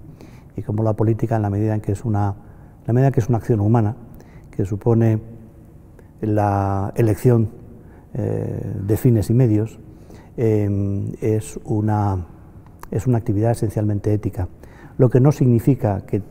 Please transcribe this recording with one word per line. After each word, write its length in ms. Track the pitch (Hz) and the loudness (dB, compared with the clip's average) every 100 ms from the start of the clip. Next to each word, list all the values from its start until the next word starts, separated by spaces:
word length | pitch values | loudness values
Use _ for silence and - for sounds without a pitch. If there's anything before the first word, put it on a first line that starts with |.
| - - - - - - | -16 -20 -20 -20 -14 -10
Y 60 | |
cómo 220 | - 104 | -6 -2
la 100 | 110 | -2
política, 420 | 110 110 110 - 113 | 2 0 0 0 0
en 60 | |
la 80 | 101 | 0
medida 240 | 101 110 107 | -2 -2 -2
en 60 | |
que 100 | 104 | -4
es 140 | 101 117 | -4 -2
una, 300 | 101 101 98 - - - - - | -2 -2 -4 -14 -20 -20 -12 0
la 60 | |
medida 180 | 120 135 | 2 4
que 80 | 127 | 2
es 80 | 107 | 0
una 120 | 113 | -2
acción 200 | - 110 | 0 0
humana, 360 | 104 117 104 - - - - - - | 4 2 2 -2 -14 -20 -20 -20 -12
que 120 | - | -6
supone 560 | 95 101 120 117 113 110 - - - - - - - - - - | -6 -2 2 4 4 0 -4 -18 -20 -20 -20 -20 -20 -20 -20 -8
la 720 | 107 104 104 101 98 98 98 - | -2 0 2 2 0 -2 -4 0
elección, 540 | 110 101 127 117 110 - - - - - - | 0 2 2 4 2 -6 -20 -20 -20 -20 -12
eh, 480 | - 104 107 107 104 - 104 | -6 -4 -4 -6 -8 -8 -8
de 140 | 98 107 | -2 2
fines 340 | 131 113 98 | 4 2 2
y 40 | |
medios, 460 | 117 123 104 113 - - - - - - - | 2 4 2 -2 -8 -20 -20 -20 -20 -18 -2
em, 760 | 113 107 101 101 98 98 104 - | 0 2 0 0 -2 -4 -6 -4
es 400 | 113 107 - - - | -2 -2 -4 -12 -4
una, 600 | 107 107 107 101 95 85 - - - - - - | -2 0 0 0 -2 -6 -16 -20 -20 -20 -20 -8
es 160 | 117 127 | -4 0
una 100 | 117 | 0
actividad 340 | - 101 113 | 0 0 0
esencialmente 600 | 117 110 110 104 101 107 | 0 -2 -2 -2 -2 -2
ética, 340 | 104 98 - 87 - - - - - | -2 -2 -6 -8 -10 -20 -20 -12 2
lo 120 | 127 | 4
que 100 | 127 | 6
no 120 | 139 | 4
significa 720 | - 127 117 143 131 110 98 - | 4 2 4 2 2 0 -2 -4
que 160 | 104 95 | -6 -6